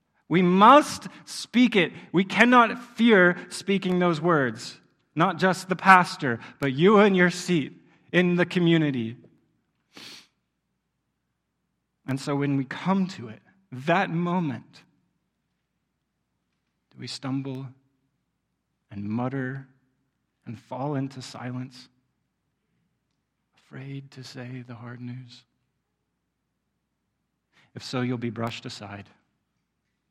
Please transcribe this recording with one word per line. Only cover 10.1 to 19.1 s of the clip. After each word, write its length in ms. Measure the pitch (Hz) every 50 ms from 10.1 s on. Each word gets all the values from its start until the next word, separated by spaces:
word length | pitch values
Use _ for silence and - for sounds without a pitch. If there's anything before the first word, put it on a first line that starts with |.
| - - - _ _ _ _ _ _ _ _ _ _ _ _ _ _ _ _ _ _ _ _ _ _ _ _ _ _ _ _ _ _ _ _ _ _ _ _
And 140 | - 127 139
so 160 | - 151 143
when 220 | 139 143 143 139 139
we 60 | 131
come 420 | 131 - - - 175 190 196 190 175
to 200 | - - 117 110
it, 120 | 107 - _ _ _ _ _ - -
that 380 | 123 135 160 170 185 196 170
moment, 760 | 165 165 175 175 170 185 175 147 120 107 - _ _ - _ _ _ _ _ _ _ _ _ _ _ _ _ _ _ _ _ _ _ _ _ _ _ _ _ _ _ _ _ _ _ _ _ _ _ _ _ _ _ _ _ _
do 80 | _ 127
we 80 | 127
stumble 640 | 120 - - - 135 131 139 135 135 131 127 135 127 127 _ _ _ _ _ _ _ _ _ _ _ _ _ _ _ _ _ _ _ _ _ _ -
and 180 | 104 101 101
mutter 580 | 104